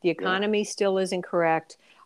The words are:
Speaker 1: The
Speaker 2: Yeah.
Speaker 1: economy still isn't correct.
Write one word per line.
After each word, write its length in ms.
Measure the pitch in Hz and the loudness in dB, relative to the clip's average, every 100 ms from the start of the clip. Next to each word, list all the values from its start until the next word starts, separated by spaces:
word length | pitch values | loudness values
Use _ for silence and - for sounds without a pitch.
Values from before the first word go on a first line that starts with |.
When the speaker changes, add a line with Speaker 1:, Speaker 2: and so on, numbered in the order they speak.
Speaker 1:
The 60 | 175 | -2
Speaker 2:
Yeah. 40 | |
Speaker 1:
economy 520 | 165 185 185 208 208 | -2 0 0 0 0
still 340 | 208 - 202 190 | -2 -2 0 0
isn't 240 | 185 185 | 0 -4
correct. 540 | - 175 165 160 - - _ - | -2 0 2 2 -2 -18 _ -20